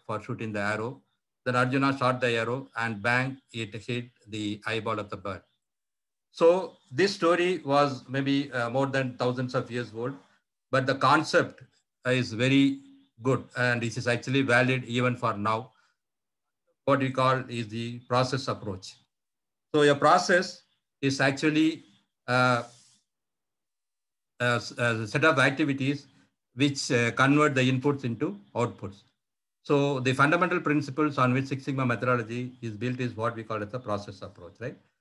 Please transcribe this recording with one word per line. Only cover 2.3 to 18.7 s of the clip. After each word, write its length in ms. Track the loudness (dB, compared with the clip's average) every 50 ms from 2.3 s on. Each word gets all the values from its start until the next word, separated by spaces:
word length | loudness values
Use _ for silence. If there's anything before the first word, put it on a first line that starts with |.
| 0
arrow 320 | 0 0 -2 -4 -6 -8 -10 -8
and 240 | -6 -4 -4 -4 -2
bang, 400 | 0 0 0 0 0 -2 -6 -10 _ _
it 220 | -10 -10 -10 -8 -10
hit 340 | -10 -8 -6 -6 -6 -6 -10 _ _ _
the 340 | -12 -8 -6 -4 -6 -6 -6 -6
eyeball 320 | -6 -6 -4 -4 -4 -4 -6
of 120 | -6 -8
the 60 | -12
bird. 260 | -10 -8 -10 -10 -10 -14 _ _ _ _ _ _ _ _ _ _ _ _ _ _ _ _ _
So 460 | _ 4 6 6 6 4 0 -6 -12 _ _ _
this 220 | 0 0 0 0 2
story 440 | 2 2 4 4 4 2 0 0 -2 -2
was 400 | 2 4 4 4 2 0 -4 -8 -6
maybe, 440 | -6 -4 0 0 0 0 0 -2
uh, 160 | -4 -4 -4 -2
more 180 | 0 0 0
than 300 | 0 0 -2 -2 -2 -4
thousands 380 | -2 -2 -2 0 -2 -4 -4 -4
of 160 | -4 -4 -4
years 220 | -6 -8 -8 -8 -8
old, 200 | -8 -8 -8 -8 -10 -16 _ _ _ _ _ _ _ _ _
but 160 | -2 0 0
the 80 | 0 0
concept 680 | 2 4 4 4 4 2 2 2 2 2 2 -4 -14 -20 -20 _ _ _ _ _ _ -2
is 260 | 0 0 0 0 -2
very 500 | -2 -2 2 4 6 6 4 4 2 -2 -8 -16 -20 -20 _ _ _ -4
good 200 | -2 0 0 0 -2 -8 -4
and 260 | -2 0 0 0 0
it 140 | -2 -4 -4
is 100 | -2 -2
actually 360 | 0 -2 -2 -2 0 0 2
valid 420 | 2 4 4 4 4 2 0 -2 -2
even 320 | -4 -2 0 0 0 0
for 160 | 0 -2 -2 -2
now. 360 | -2 -2 0 -2 -2 -4 -8 _ _ _ _ _ _ _ _ _ _ _ _ _ _ _ _ _ _ _ _ _ _ _
What 160 | 0 0 2
we 100 | 0 -2
call 320 | 0 0 2 2 0 0 -4 -6
is 200 | -8 -8 -8 -6
the 300 | -8 -8 -8 -8 -10 -12
process 460 | -6 -2 0 0 0 0 -2 -4 -4
approach. 480 | -6 -8 -6 -8 -10